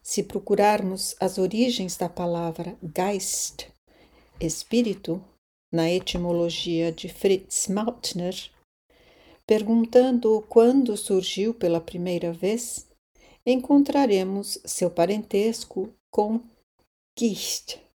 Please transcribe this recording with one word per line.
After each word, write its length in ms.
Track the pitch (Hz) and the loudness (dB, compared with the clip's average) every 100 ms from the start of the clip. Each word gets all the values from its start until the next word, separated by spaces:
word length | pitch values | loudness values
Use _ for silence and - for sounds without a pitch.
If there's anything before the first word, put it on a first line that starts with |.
Se 220 | - - | -4 -6
procurarmos 920 | 202 196 - 202 208 208 190 190 - - | -4 -8 -2 2 4 2 -2 -4 -8 -4
as 180 | 185 190 | -4 0
origens 580 | 185 214 247 240 185 | -2 2 0 0 -6
da 140 | - 175 | -4 -6
palavra 680 | - 175 170 170 165 175 214 | -4 -4 -2 -4 -6 -10 -10
Geist, 840 | 175 165 190 202 190 - - - - _ _ _ _ _ _ - | -8 -2 -2 -2 -4 -6 -6 -10 -18 _ _ _ _ _ _ -8
espírito, 840 | 165 - - 233 233 196 - 175 - _ _ _ _ | -6 -6 -2 0 0 -4 -6 -8 -10 _ _ _ _
na 200 | 165 165 | -2 0
etimologia 1000 | 180 180 180 175 170 170 165 175 165 170 | 0 -2 -4 -2 0 0 -2 -4 -2 -2
de 160 | 165 175 | -4 -12
Fritz 600 | - 196 190 - - - | -2 0 0 -2 -6 -2
Mautner, 680 | 196 226 233 - 175 175 185 - _ _ _ _ _ _ _ _ _ | -2 -4 -6 -8 -6 -6 -8 -14 _ _ _ _ _ _ _ _ _
perguntando 1000 | - 214 214 226 226 247 254 247 226 220 - | 0 0 2 2 6 4 6 2 2 0 4
quando 480 | 233 233 269 233 202 | 6 8 6 2 -2
surgiu 560 | - 190 185 - 214 | 0 0 0 -2 -2
pela 260 | 226 180 165 | 0 0 0
primeira 540 | 160 180 175 175 170 | -2 -6 -4 -2 -4
vez, 540 | 170 185 226 - - - _ _ _ _ _ | -2 -2 -2 -6 -12 -14 _ _ _ _ _
encontraremos 1120 | - 254 254 285 285 285 269 196 190 196 202 - | 0 0 4 4 6 4 4 2 2 -4 -6 -10
seu 240 | - - 175 | -8 -2 -2
parentesco 1040 | 175 175 214 - 196 220 226 - - 190 _ _ | 2 0 0 -2 0 0 -2 -8 -8 -8 _ _
com 300 | - 208 226 - _ _ _ _ _ _ - | -2 0 -2 -6 _ _ _ _ _ _ -4
Gicht. 600 | 233 185 - - - - _ | -2 -2 -6 -8 -10 -18 _